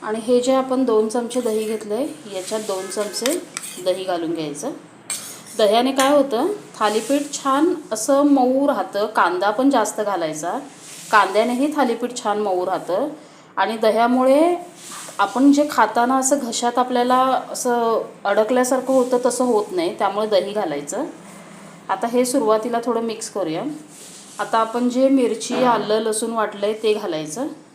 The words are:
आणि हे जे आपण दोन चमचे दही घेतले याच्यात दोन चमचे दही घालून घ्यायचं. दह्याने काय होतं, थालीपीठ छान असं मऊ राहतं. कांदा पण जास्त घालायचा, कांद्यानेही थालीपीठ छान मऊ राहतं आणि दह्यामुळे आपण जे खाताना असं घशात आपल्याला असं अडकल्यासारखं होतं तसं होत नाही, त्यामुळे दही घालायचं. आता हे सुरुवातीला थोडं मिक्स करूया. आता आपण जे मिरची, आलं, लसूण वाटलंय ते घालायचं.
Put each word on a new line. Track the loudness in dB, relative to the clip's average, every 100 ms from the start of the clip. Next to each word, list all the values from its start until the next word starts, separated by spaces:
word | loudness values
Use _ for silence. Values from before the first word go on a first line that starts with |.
आणि | -6 -6
हे | 2 2
जे | 4
आपण | 2 2 0 2
दोन | 2 2
चमचे | -2 -4 -4
दही | -2 -2 -2
घेतले | -6 -4 -4 -4 -8 -12
याच्यात | -10 -6 -6
दोन | -4 -6 -4
चमचे | -6 -6 -2 -2 -2 -4 -14 -14 -8 -2
दही | -2
घालून | -2 -4 -4
घ्यायचं. | -4 -6 -6 -10 -10 -16 -20 -12 -12 -12 -18 -18 0
दह्याने | 2 4 2
काय | 2 4
होतं, | 4 2 0 -2 -4 -10 -4
थालीपीठ | -2 0 0 -2 -2
छान | -6 0 2 2 0 -6
असं | -6 0 4 4
मऊ | 4 4 2 2
राहतं. | 0 -2 -2 -2
कांदा | 2 2 2 0
पण | 2 2
जास्त | 4 0 -2
घालायचा, | -2 -2 -4 -4 -6 -6 -8 -20 -20 -18 2
कांद्यानेही | 4 4 4 2 2 0 2
थालीपीठ | 0 0 -4 -4
छान | -4 -2
मऊ | 0 0 0
राहतं | -4 -2 -2 -2 -8 -20 -20 -14 -2
आणि | -2 2
दह्यामुळे | 2 4 4 4 4 6 4 2 -6 -18 -16 -16 -16 -4
आपण | -2 4 6
जे | 6 4
खाताना | 4 2 4 2 2
असं | 2 0
घशात | -2 -2 -2 0
आपल्याला | 0 2 2 2 2 0 -4
असं | -6 -2 0 2 0 -2 -6 -2
अडकल्यासारखं | 2 2 2 2 0 2
होतं | 2 2 2 0
तसं | 0 2
होत | 2 0
नाही, | -2 -4 -2
त्यामुळे | -2 -2 0
दही | 0 0
घालायचं. | -4 -4 -4 -6 -6 -6 -10 -18 -20 -20 -20 -20 -20 -6
आता | -4 0
हे | 0 2
सुरुवातीला | 2 2 2 0 -4 -2
थोडं | -2
मिक्स | -2 -6 -8
करूया. | -6 -4 -4 -6 -8 -14 -20 -20 -20 -20 -10
आता | -2 0
आपण | 0 0 0
जे | 2 4
मिरची, | 4 2 -2 -4 0
आलं, | 2 2 2 0
लसूण | 0 -4 -4
वाटलंय | -2 -4 -2 -4 -2
ते | 0
घालायचं. | 0 -2 -6 -6 -6 -8 -10 -20